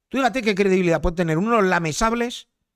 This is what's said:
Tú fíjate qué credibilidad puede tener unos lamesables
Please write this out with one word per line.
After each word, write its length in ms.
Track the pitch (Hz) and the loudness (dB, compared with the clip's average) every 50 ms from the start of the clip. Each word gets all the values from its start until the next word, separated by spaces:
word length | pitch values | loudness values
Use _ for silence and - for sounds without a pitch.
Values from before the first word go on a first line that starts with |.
| _ _ | _ _
Tú 100 | - 254 | -2 0
fíjate 240 | 269 233 185 262 | 0 0 0 -2
qué 120 | 208 220 202 | -2 0 0
credibilidad 460 | 175 202 190 185 190 185 170 165 156 | 0 2 2 2 2 2 2 2 2
puede 160 | 147 180 170 | 0 -2 -2
tener 220 | 175 180 165 156 160 | -2 -2 0 0 0
unos 240 | 196 226 240 226 190 | 0 2 2 2 2
lamesables 840 | 185 185 175 165 160 139 - 226 226 226 233 233 247 - - - _ _ _ _ _ _ | 2 0 0 -2 -2 -2 -2 -2 -2 0 -2 -4 -6 -8 -12 -18 _ _ _ _ _ _